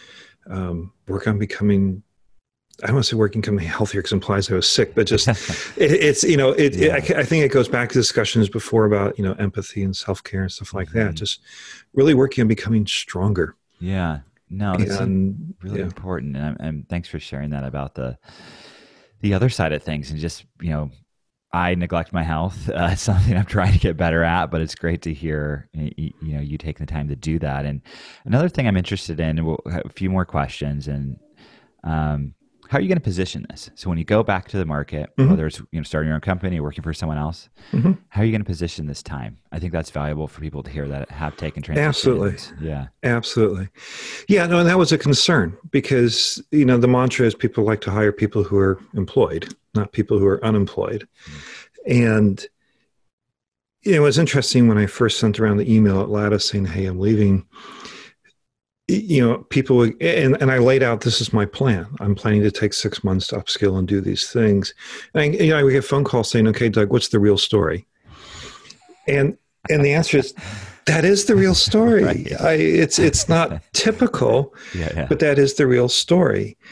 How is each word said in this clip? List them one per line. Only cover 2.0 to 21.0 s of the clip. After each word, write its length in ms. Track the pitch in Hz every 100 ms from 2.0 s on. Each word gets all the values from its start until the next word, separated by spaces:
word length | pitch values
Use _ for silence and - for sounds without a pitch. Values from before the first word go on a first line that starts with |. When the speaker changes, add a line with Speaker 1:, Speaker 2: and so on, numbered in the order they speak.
| - _ _ _ _ _ _ -
Speaker 1:
I 60 | -
don't 80 | 135
wanna 80 |
say 120 | 113 113
working, 240 | 107 110
becoming 240 | 107 101 82
healthier 360 | - 107 101
'cause 80 | -
it 40 | 98
implies 340 | - 101 95
I 40 |
was 140 | 92 -
sick, 260 | - 110
but 120 | - 107
just 220 | 113 -
Speaker 2:
<laughs> 480 | 107 - - - -
Speaker 1:
it, 120 | 151
it's, 320 | 170 151 -
you 120 | - 147
know, 140 | 131
it, 240 | 147 143 92
it, 140 | 156
I 40 | 143
Speaker 2:
Yeah. 40 |
Speaker 1:
ca-, 180 | - 156
I 60 |
think 200 | 131 165
it 80 | 139
goes 160 | 135 117
back 200 | 123 120
to 40 |
discussions 540 | 131 113 - 104 113 101
before 360 | 113 - 113
about, 320 | 107 104 101 -
you 60 |
know, 100 | 98
empathy 480 | - 101 101 - 104
and 120 | 98 92
self-care 460 | - 92 - 95
and 100 | 92
stuff 220 | - 98
like 160 | 101 87
that. 160 | 113 104
Speaker 2:
Mm-hmm. 60 |
Speaker 1:
Just 260 | 78 - - _ - - - _
really 200 | 135 147
working 280 | 135 135 -
on 60 | 110
becoming 380 | 107 101 113 104
stronger. 680 | - - 87 98 90 78 - _ _
Speaker 2:
Yeah. 420 | 90 95 85 73 - _ _
No, 260 | 92 104 90
that's 200 | 98 98
Speaker 1:
And, 540 | 98 95 98 98 165 -
Speaker 2:
really 160 | 95 98
Speaker 1:
yeah. 60 | 95
Speaker 2:
important. 500 | - 92 85 71 67
And, 200 | 76 -
and 280 | 80 76 -
thanks 200 | 87 -
for 100 | 80
sharing 320 | - 69 73
that 140 | 73
about 300 | 67 69 69
the, 240 | - 64 64 _ - - - - - _ _ _ _
the 100 | 104
other 140 | 95 123
side 240 | - 80
of 100 | 76
things 280 | - 76 71
and 80 | 78
just, 240 | 82 - - _
you 100 | 85
know, 200 | 76 71 -